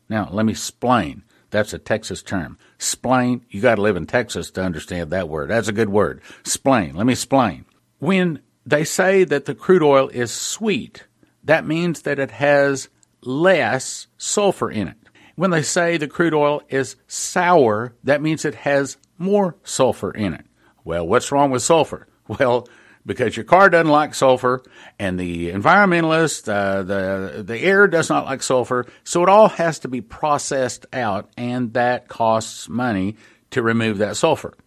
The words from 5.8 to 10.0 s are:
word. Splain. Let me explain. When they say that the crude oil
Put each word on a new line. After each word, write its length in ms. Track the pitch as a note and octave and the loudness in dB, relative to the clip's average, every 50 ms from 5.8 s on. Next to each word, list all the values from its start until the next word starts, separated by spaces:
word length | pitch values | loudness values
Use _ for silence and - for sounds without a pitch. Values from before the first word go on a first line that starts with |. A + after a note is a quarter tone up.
| A2 G2+ | -2 2
word. 320 | G2 G#2 F#2 C#2+ C2 - - - - - - | 2 2 0 0 -2 -8 -16 -20 -20 -14 -10
Splain. 500 | - - - - C3+ C3 A2 E2+ C#2 C2+ | -8 -8 -2 0 2 2 2 0 -2 -4
Let 120 | F2 A2+ | -2 0
me 80 | B2+ A#2 | 0 0
explain. 500 | - - - C#3 C3+ A#2+ F#2+ C#2 C2 - _ _ _ _ _ _ _ | -2 -2 0 0 2 2 0 -2 -8 -14 _ _ _ _ _ _ _
When 440 | C3+ E3+ G3 F#3 F3+ E3+ D3 - - _ _ _ _ | -2 0 0 0 0 0 -2 -6 -12 _ _ _ _
they 200 | A#2 D3+ D3+ D#3 | -2 0 0 0
say 400 | - - - F#3 F#3+ G3 F#3+ F3+ | -2 0 0 2 4 4 4 2
that 220 | - C#3+ C#3+ - | 2 0 -2 -2
the 80 | D3+ C3+ | -6 -10
crude 280 | - - - F#3 F3 | -4 2 4 4 6
oil 260 | D#3 C#3+ C#3 C3+ | 6 6 4 4